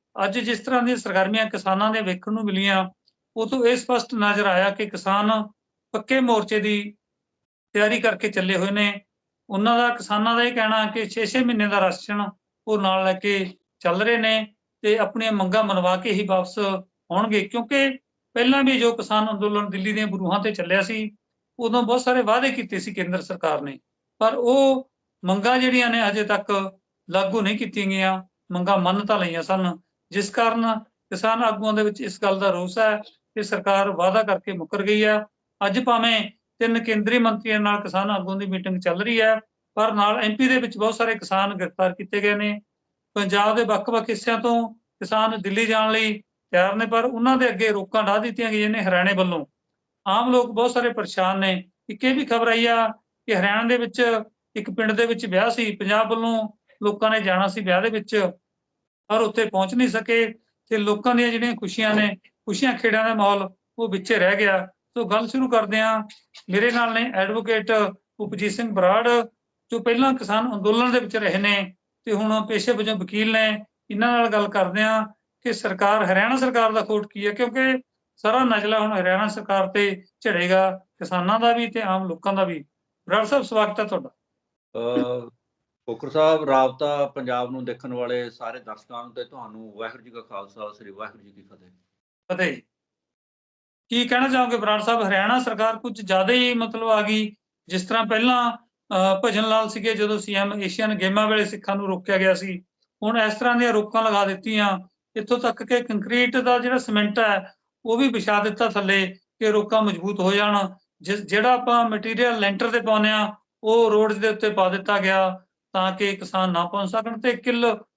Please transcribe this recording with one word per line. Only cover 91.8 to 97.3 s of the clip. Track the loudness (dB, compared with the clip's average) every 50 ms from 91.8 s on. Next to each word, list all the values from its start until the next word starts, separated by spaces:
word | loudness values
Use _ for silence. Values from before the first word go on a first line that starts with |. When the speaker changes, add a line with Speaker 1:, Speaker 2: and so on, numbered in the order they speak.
| _ _ _ _ _ _ _ _ _ -8
Speaker 1:
ਫਤਿਹ। | -4 -2 -2 -4 -4 -8 _ _ _ _ _ _ _ _ _ _ _ _ _ _ _ _ _ _ _ _ _ _ _ _ _ -4
ਕੀ | -2 -2 0
ਕਹਿਣਾ | 0 0 0 0 2
ਚਾਹੋਗੇ | 2 0 0 0 0
ਬਰਾੜ | -2 0 0 0 0
ਸਾਹਿਬ, | 0 0 0 0 0 0
ਹਰਿਆਣਾ | 0 0 2 2 0 0
ਸਰਕਾਰ | 0 -2 -2 -2 -2 -2 -2
ਕੁਝ | -4 -8 -10 -10 -10
ਜ਼ਿਆਦਾ | -4 0 0 2 2 4
ਹੀ | 2 2 2 2 0
ਮਤਲਬ | -2 -4 -4 -6 -6 0 2
ਆ | 2 2
ਗਈ, | 2 0 0 0 -2 -4